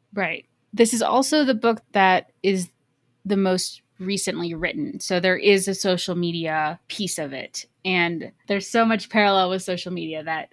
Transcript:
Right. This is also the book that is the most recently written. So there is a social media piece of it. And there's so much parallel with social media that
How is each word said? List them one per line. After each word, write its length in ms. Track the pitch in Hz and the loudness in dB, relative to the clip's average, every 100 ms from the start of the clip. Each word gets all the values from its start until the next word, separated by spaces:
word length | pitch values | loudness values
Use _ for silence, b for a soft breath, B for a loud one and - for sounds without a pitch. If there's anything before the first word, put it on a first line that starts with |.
| _ | _
Right. 320 | 196 180 - - _ _ 208 | -4 -4 -4 -12 _ _ 2
This 180 | 226 | 4
is 80 | 226 | 4
also 420 | - 247 269 302 | 2 2 2 2
the 100 | 269 220 | 2 2
book 260 | 233 220 _ | 2 0 _
that 400 | 208 190 185 - _ | 2 4 4 0 _
is 260 | 190 190 175 _ _ _ _ _ 190 | 0 0 -2 _ _ _ _ _ -2
the 120 | 196 | 2
most 440 | 190 185 - - _ - | 2 2 -2 -10 _ -12
recently 540 | 185 196 190 165 170 | -6 -4 -4 -4 -6
written. 460 | 160 170 - - - | -4 -4 -4 -8 -8
So 200 | - 180 | -2 0
there 180 | 185 180 | 2 2
is 300 | 202 196 190 | 4 4 2
a 60 | 185 | -2
social 400 | 196 180 - 175 | 0 0 -2 -2
media 640 | 175 170 160 156 151 170 - | -2 -2 -2 -2 -2 -6 -12
piece 300 | - 196 - | -8 -6 -6
of 160 | 147 | -8
it. 320 | 135 - - - _ 185 | -10 -12 -14 -14 _ -2
And 460 | 185 170 165 - _ - | 0 0 -2 -10 _ -4
there's 200 | 202 - | -4 0
so 180 | 233 226 | 2 2
much 240 | 220 - | 0 -2
parallel 400 | 220 202 196 180 | 2 4 4 2
with 120 | 190 | -2
social 280 | 185 180 180 | -4 -6 -6
media 320 | 180 160 156 | -8 -8 -8
that 260 | 156 160 - | -6 -8 -8